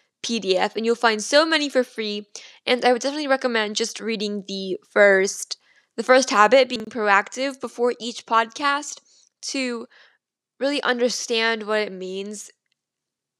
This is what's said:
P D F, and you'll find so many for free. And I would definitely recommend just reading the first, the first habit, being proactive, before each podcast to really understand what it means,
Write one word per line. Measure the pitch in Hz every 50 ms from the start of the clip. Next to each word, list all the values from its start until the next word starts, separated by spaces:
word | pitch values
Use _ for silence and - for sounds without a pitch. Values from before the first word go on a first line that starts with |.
| _ _ _ _ -
P | - 233 226
D | 190 190 185
F, | 180 185 208 -
and | 208 226
you'll | 233 233
find | 226 - 233 214 214 208
so | - 285 294 320
many | 320 320 302 294 277
for | - 262 247
free. | - - - 220 208 208 208 208 - - - - - - - _
And | - 254 240 285
I | 247 247
would | 233 -
definitely | 277 277 302 302 269
recommend | 269 262 - 254 233 226 214 208 214
just | - 233 220 - -
reading | 202 220 226 202 214 208 208 208 190 -
the | 196 196 190 190 185 - - _
first, | - 208 202 202 196 190 190 196 - - - - - - _ _ _ _ _ _ _ -
the | 226
first | - 254 269 262 -
habit, | 277 202 208 214 247 269 262 247
being | 254 226 214
proactive, | 220 - 247 214 208 196 196 202 - - 254 262 277 269 269
before | - 233 - - 240 247 240 -
each | 220 240 226 - -
podcast | - 240 226 226 220 - - 294 285 285 285 294 - - - - _ _ _ _ _ _ _ - -
to | - 277 262 247 240 226 240 - _ - - _ _ _ _ _ _ _ _ _ _ -
really | 240 277 285 285 -
understand | - 247 240 240 240 - - - - 240 226 226 226 226 220 214
what | 202 214 214
it | 214 202 190
means, | 185 185 185 190 196 196 208 214 208 - - _ _ _ _ _ _ _ _ _ _ _ _ _ _ _ _ _ _